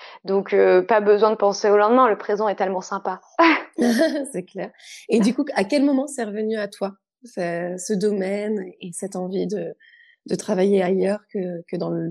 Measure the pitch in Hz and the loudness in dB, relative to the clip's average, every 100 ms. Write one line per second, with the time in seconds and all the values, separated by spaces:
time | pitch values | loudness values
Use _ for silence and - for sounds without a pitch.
0 | - - 185 196 196 196 190 185 180 220 | -20 -14 -2 -2 2 4 6 6 4 2
1 | 208 208 214 208 202 196 214 208 208 247 | 4 4 4 4 0 2 4 4 6 6
2 | 254 196 - 202 214 190 185 190 190 196 | 4 2 -2 -2 -2 -2 -2 -4 -6 -8
3 | 196 185 _ - 330 311 - - 240 233 | -6 -10 _ 2 4 2 -2 -2 0 2
4 | 320 285 269 - 180 196 185 - - - | 0 0 -6 -10 -12 -12 -12 -14 -20 -20
5 | - 233 208 233 - - 196 294 277 262 | -2 2 2 0 -2 -2 0 0 2 0
6 | 285 277 220 208 214 220 208 208 196 196 | -2 -6 -8 -6 -4 -4 -6 -8 -10 -10
7 | _ _ 240 - 175 170 175 180 - 208 | _ _ -14 -8 -6 -4 -6 -8 -4 -2
8 | 208 202 190 202 208 214 185 - 185 170 | 0 -2 -2 -4 -4 -6 -8 -12 -14 -10
9 | 190 185 185 190 180 202 170 - _ _ | -10 -8 -6 -4 -4 -6 -8 -12 _ _
10 | _ _ - 185 - 185 196 202 180 190 | _ _ -8 -6 -2 0 2 2 2 0
11 | 185 208 - 208 180 175 170 180 170 170 | 0 -2 -6 -8 -8 -8 -10 -6 -4 -4
12 | 165 | -6